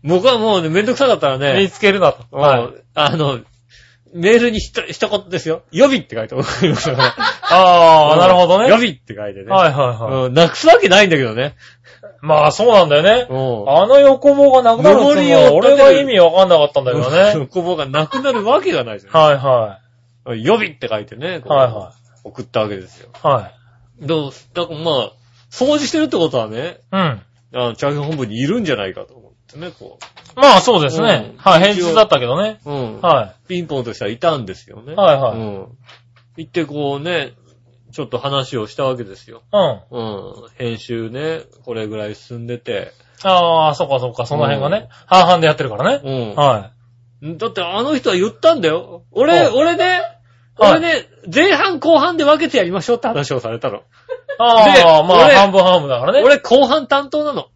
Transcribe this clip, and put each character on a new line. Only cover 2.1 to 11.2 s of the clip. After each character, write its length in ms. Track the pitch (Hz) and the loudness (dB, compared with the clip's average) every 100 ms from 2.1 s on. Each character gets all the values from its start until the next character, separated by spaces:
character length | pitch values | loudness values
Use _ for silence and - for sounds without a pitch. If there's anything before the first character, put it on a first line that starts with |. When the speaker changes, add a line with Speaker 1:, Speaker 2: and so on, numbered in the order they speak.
Speaker 2:
と。 120 | - - | -2 -14
Speaker 1:
う 60 | 139 | -2
ん。 20 | |
Speaker 2:
は 180 | 147 127 | 0 0
い。 140 | 120 - _ | -4 -14 _
Speaker 1:
あ 220 | - 147 160 | -4 -2 -2
の、 220 | 143 123 - _ _ _ _ _ _ | -4 -6 -12 _ _ _ _ _ _
メ 200 | 170 180 | -4 2
ー 80 | 233 | 2
ル 100 | 240 | 2
に 80 | 214 | -4
ひ 140 | - | -8
と、 100 | - | -10
一 260 | 160 160 208 | -10 -8 -6
言 200 | 208 190 | -6 -6
で 80 | 180 | -10
す 100 | 160 | -8
よ。 140 | 156 _ | -8 _
予 140 | 160 277 | 0 0
備 140 | 254 | 0
っ 60 | 123 | -6
て 100 | 113 | -12
書 80 | |
い 40 | 113 | -8
て 60 | |
送 100 | 131 - - | -8 -8 -2
り 80 | 175 | -2
ま 60 | 123 | -2
し 80 | |
た 120 | 160 127 | -4 -2
か 60 | |
ら。 120 | 131 - 494 - | -2 -2 -6 -6
Speaker 2:
あ 680 | - 175 185 175 165 160 151 | 0 4 6 6 6 6 6
ー、 40 | |
Speaker 1:
う 20 | 160 | 4
ん。 40 | |
Speaker 2:
な 60 | 185 | 4
る 60 | |
ほ 140 | 180 175 | 4 4
ど 120 | 190 | 2
ね。 80 | 226 | 4
Speaker 1:
予 60 | |
備 160 | 220 233 | 2 2
っ 100 | 139 | -6
て 140 | _ | _
書 140 | 104 104 | -12 -12
い 60 | |
て 100 | 98 | -12
ね。 20 | 98 | -2
Speaker 2:
は 220 | 190 165 | 0 2
い 40 | |
は 120 | 139 | 0
い 40 | 127 113 | -4 -4
は 140 | 113 131 | -6 -4
い。 20 | 127 | -2
Speaker 1:
う 40 | |
ん。 40 | |
な 140 | 135 170 | 2 0
く 60 | - | 2
す 100 | 320 | 4
わ 100 | 453 | 4
け 100 | 370 | 4
な 120 | 190 | 4
い 40 | 202 | 4
ん 40 | |
だ 60 | |
け 60 | 151 | 0